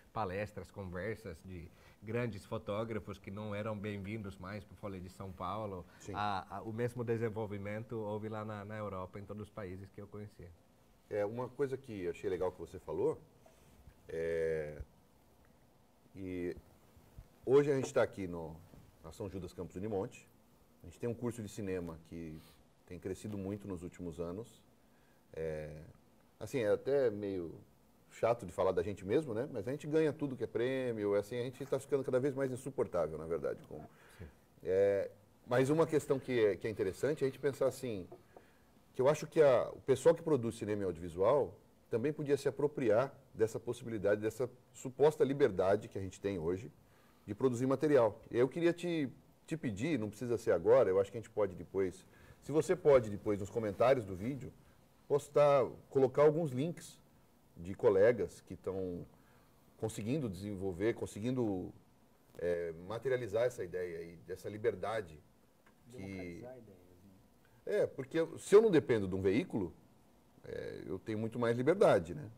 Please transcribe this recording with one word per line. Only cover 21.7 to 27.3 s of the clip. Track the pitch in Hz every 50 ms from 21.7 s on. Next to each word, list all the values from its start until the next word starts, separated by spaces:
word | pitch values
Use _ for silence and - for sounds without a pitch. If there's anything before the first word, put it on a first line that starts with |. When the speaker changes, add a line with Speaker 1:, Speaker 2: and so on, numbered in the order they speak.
| 92 92 87 85 82 78 82 -
Speaker 2:
que | - 85 82 80 78 80 80 - - _ - _ _ _ _
tem | - 90 85
crescido | - 101 92 - - 110 104
muito | 101 95 95 101 104 101
nos | 101 95 82 87
últimos | 87 - - 92 87 78 82
anos. | 87 85 87 101 117 - - - _ _ _ _ _ _ _ _ _ _ _ _ _ _ -
É, | - 80 80 78 78 76 76 78 78 78 - - - _ _ _ _ _ _ _ -
assim, | - 107 - 135
é | 113 104
até | 101 95 - - 139 143 135 120
meio | 104 101 104 98